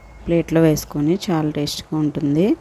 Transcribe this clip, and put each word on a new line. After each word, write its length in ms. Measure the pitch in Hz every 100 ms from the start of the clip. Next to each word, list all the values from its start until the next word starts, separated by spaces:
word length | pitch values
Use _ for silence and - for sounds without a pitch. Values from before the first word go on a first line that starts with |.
| - - -
ప్లేట్లో 340 | 170 160 165
వేసుకొని 580 | 160 151 - 147 147 196 -
చాలా 200 | 160 151
టేస్ట్గా 480 | 147 147 - - 156
ఉంటుంది. 580 | 151 151 143 151 208 330